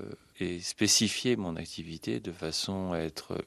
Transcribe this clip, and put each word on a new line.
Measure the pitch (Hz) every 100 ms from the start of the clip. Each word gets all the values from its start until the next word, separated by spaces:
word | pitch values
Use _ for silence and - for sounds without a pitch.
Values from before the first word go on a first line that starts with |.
| 95 - - -
et | 90 87
spécifié | - - 104 - 107 - 127 117
mon | 92 82
activité | 82 - - 80 - 117
de | 107
façon | 82 80 80 - 98 92
à | 85
être | 80 - - 92